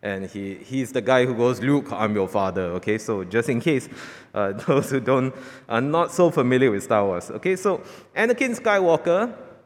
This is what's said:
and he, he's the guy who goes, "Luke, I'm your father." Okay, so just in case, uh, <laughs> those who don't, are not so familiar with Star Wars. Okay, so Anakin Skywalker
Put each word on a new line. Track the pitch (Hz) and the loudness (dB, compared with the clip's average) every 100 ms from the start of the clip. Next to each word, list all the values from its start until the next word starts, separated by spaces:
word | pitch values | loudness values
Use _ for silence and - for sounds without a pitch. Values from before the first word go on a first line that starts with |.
and | 104 98 95 | -6 -8 -8
he, | 101 98 98 | -10 -10 -10
he's | - 131 127 | -8 -6 -4
the | 127 | -4
guy | 107 131 127 | 2 2 2
who | 117 | 2
goes, | 120 113 | 2 2
"Luke, | 120 143 139 | 2 0 0
I'm | 95 107 104 | -2 0 0
your | 95 | 0
father." | 104 98 92 92 90 | 0 0 -2 -4 -4
Okay, | 98 107 | -2 -4
so | - 107 | -2 -6
just | 90 107 117 | -2 -2 0
in | 120 | 0
case, | 170 143 - - - - - | 0 0 -2 -16 -18 -18 -10
uh, | 107 101 | -4 -2
<laughs> | 101 - | -4 0
those | 139 135 | 0 2
who | 135 | -2
don't, | 113 135 131 131 - - - | 2 0 0 -6 -18 -20 -4
are | 117 | -2
not | 135 160 170 | 0 0 -2
so | - 175 | 4 4
familiar | 160 123 127 131 | 4 2 4 4
with | 101 | 2
Star | - 110 101 | 0 2 2
Wars. | 87 - | -2 -6
Okay, | - 175 185 | -6 -2 0
so | 208 180 - - - - | 0 -2 -6 -20 -12 -2
Anakin | 233 247 262 233 | 0 2 0 -2
Skywalker | 226 202 180 160 - 175 233 208 - - | 0 2 4 2 2 0 0 -6 -18 -20